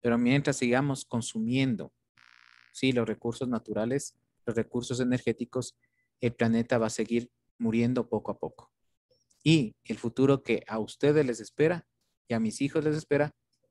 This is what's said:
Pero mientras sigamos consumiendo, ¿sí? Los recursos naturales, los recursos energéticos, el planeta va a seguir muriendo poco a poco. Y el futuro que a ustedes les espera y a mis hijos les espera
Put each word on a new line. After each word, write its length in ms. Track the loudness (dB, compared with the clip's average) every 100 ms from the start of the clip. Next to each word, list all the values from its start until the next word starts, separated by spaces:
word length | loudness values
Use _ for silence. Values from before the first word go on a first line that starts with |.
Pero 140 | 2 2
mientras 380 | 4 2 0 -2
sigamos 460 | 2 2 2 -4
consumiendo, 880 | -4 -6 -4 -4 -2 0 0 -2 -8 _ _ _ -20 -20 -20 -20 _
¿sí? 200 | -2 0
Los 160 | 2 0
recursos 400 | -4 -6 -6 -4
naturales, 680 | -4 -4 -4 -2 -4 -6 _ _ _ -4
los 100 | -4
recursos 440 | -4 -6 -4 -2
energéticos, 760 | 0 0 0 -4 -4 -6 -6 _ _ _ _ _
el 140 | -4 0
planeta 420 | 2 2 2 0
va 80 | 0
a 40 |
seguir 400 | -2 -2 -2 -4 _ _ _
muriendo 500 | -2 2 2 0 -2
poco 240 | -4 -4
a 60 | -8
poco. 340 | -10 -12 -20 _ _ _ _ _ _ _
Y 320 | 4 4 4 -6 -10
el 120 | -6
futuro 460 | -4 2 4 4
que 200 | 2 -2 -2
a 100 | -6
ustedes 480 | -6 0 2 4 2
les 140 | -4
espera 480 | -10 0 0 0 -8 _ _ _ _
y 80 | -2
a 40 |
mis 220 | -2 -2
hijos 220 | -2 0
les 120 | 0 -2
espera 360 | 0 0 0 _ _ _ _